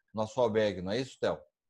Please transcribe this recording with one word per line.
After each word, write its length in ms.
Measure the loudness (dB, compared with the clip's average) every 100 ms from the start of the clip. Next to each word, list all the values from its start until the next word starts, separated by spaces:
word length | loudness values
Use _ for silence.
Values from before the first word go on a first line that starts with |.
| _
nosso 280 | -6 -4 2
albergue, 420 | 2 4 2 0
não 100 | -4
é 80 | -4
isso, 180 | -4 -4
Theo? 180 | -4 -4 -8 _ _